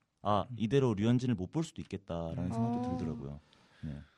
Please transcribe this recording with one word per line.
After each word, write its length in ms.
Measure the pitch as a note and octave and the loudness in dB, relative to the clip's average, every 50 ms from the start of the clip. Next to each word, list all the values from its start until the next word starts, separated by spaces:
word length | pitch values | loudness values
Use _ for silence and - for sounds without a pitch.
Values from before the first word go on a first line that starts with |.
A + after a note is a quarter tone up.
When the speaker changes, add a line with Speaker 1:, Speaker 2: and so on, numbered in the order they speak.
| _ _ _ _ | _ _ _ _
Speaker 1:
"아, 240 | - G2 G#2 G2+ F2 - | 0 2 2 2 2 -2
Speaker 2:
음. 60 | A#2+ G#2 | -4 -2
Speaker 1:
이대로 360 | A2 G#2+ B2 C#3 C3 B2 G#2+ | 0 2 4 4 4 4 4
류현진을 400 | F#2+ G#2 A#2 B2 B2+ B2+ B2 A#2+ | 4 4 4 4 4 4 2 0
못 180 | F2 F#2 F2+ | 0 -2 -2
볼 120 | - D#3 E3 | -2 -4 -4
수도 180 | - - - | -4 -6 -12
있겠다"라는 640 | E2 - G2 F#2 - - E2+ E2+ E2+ E2 F2 F2 F2 | -10 -8 -8 -8 -6 -6 -6 -4 -4 -4 -4 -4 -4
Speaker 3:
음. 80 | - | -2
Speaker 1:
생각도 260 | A3+ A3+ A#3 A#3+ A#3+ A#3+ | -2 0 0 0 -2 -2
Speaker 4:
어. 180 | B3 B3 B3+ | -2 -4 -4
Speaker 1:
들더라고요. 440 | B3+ - D#2+ D2+ - C2+ C#2 D2 D2 - _ _ _ _ _ _ - | -4 -4 -4 -6 -6 -8 -10 -10 -12 -14 _ _ _ _ _ _ -12
네. 100 | - D#2 C#2 C#2+ D2 - _ | -10 -10 -10 -10 -12 -16 _